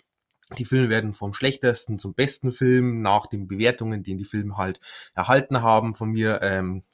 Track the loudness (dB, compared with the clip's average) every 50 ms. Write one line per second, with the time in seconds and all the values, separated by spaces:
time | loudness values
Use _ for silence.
0 | _ _ _ _ _ _ _ _ _ _ -10 -10 -4 0 2 2 4 4 2 0
1 | 0 -2 -6 -6 -8 -8 -6 -2 -2 -2 -2 2 0 0 0 0 -4 -8 -10 -8
2 | -8 -8 -2 -2 -2 -2 -2 -4 -4 -4 -2 2 2 4 4 4 4 2 0 0
3 | 2 2 2 2 2 -2 -6 -8 -8 -8 -4 2 2 2 2 2 -2 -4 -4 -4
4 | -6 -6 -6 -6 -8 -6 -6 -6 -4 -4 -4 -4 -4 -4 -4 -8 _ -18 -20 -20
5 | -20 -12 _ -6 2 4 4 4 4 2 -2 0 4 4 4 4 4 0 -4 -4
6 | -4 -4 -2 0 0 0 0 0 0 0 0 0 -2 -4 -6 -8 -10 _